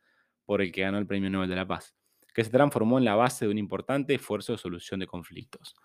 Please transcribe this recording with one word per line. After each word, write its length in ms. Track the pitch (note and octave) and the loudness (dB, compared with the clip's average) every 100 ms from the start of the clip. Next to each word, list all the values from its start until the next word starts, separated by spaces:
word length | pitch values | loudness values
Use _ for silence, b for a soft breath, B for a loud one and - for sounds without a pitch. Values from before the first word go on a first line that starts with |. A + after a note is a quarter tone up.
| _ _ _ _ - | _ _ _ _ -2
por 160 | G2+ | 0
el 100 | F#2+ | 0
que 100 | E2 | 0
ganó 180 | F#2+ G2+ | -2 -2
el 80 | G2 | -2
Premio 220 | G2+ G2 | -2 -2
Nobel 200 | F#2+ F#2 | 0 -2
de 60 | F#2 | -2
la 120 | F#2 | -4
Paz, 280 | E2+ - _ _ _ _ | -6 -8 _ _ _ _
que 100 | - | -2
se 80 | G#2+ | 2
transformó 460 | B2+ C#3+ B2 G#2+ B2+ | 4 4 4 4 4
en 80 | A#2+ | 4
la 100 | G#2 | 4
base 300 | B2 C3 A2 | 4 2 0
de 60 | |
un 60 | G#2+ | 0
importante 560 | G2 G2 - C3+ C3+ | -2 -4 -2 -2 0
esfuerzo 400 | C3 - G#2 - | -2 -2 -4 -4
de 60 | A2+ | -6
solución 400 | F#2 F2 - G2 | -6 -8 -8 -8
de 80 | F2+ | -6
conflictos. 680 | F2 E2+ F2 - - - - | -10 -12 -14 -16 -18 -20 -20